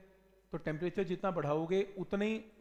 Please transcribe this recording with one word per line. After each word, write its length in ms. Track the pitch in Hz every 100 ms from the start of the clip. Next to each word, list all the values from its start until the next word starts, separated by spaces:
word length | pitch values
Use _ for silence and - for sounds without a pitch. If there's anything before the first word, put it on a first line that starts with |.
| - - - - _
तो 60 | 160
temperature 460 | - 156 175 202
जितना 260 | 175 180 190
बढ़ाओगे 560 | 170 143 151 165 190 202 -
उतने 280 | 175 196 214
ही 180 | 220 - -